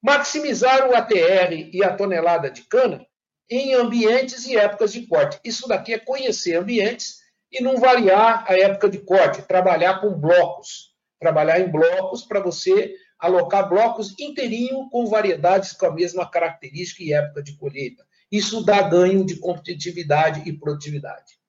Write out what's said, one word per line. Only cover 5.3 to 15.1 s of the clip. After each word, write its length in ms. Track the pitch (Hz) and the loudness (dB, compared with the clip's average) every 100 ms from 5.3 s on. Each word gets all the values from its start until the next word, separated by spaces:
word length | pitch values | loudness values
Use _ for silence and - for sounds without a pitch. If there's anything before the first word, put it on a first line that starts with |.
| - | -2
Isso 240 | 240 214 247 | -10 -10 -4
daqui 240 | 196 - | -6 -4
é 60 | 226 | -10
conhecer 580 | - 269 262 190 180 165 | -6 -6 -4 -4 -2 -4
ambientes 640 | 190 240 202 240 - - _ _ _ | -2 -2 -2 -4 -14 -16 _ _ _
e 120 | 262 | -6
não 140 | 254 254 | -2 2
variar 680 | 254 247 202 190 226 226 - | 4 4 4 6 4 2 0
a 100 | 185 | 4
época 300 | 196 196 202 | 4 2 -2
de 100 | 180 | -2
corte, 440 | - 190 190 - | 0 4 4 0
trabalhar 580 | - 185 185 165 175 190 | -2 2 2 2 2 0
com 180 | 208 165 | -2 -2
blocos, 760 | 151 180 151 - - - - _ _ _ | 4 4 4 -4 -16 -20 -20 _ _ _
trabalhar 400 | 165 156 156 170 | 0 2 2 2
em 100 | 185 | 0
blocos 540 | 151 165 185 190 190 | 2 2 2 -4 -8
pra 160 | - 208 | -6 -4
você 540 | 180 170 185 190 214 - _ _ | -4 -4 2 2 2 -10 _ _
alocar 500 | 170 180 175 196 190 | 0 2 2 0 2
blocos 500 | 180 226 220 202 - | 2 2 0 -10 -10
inteirinho 680 | 294 - 247 226 254 269 262 | -12 -8 -6 -4 -4 -6 -6
com 160 | 240 | -4
variedades 680 | 226 | -2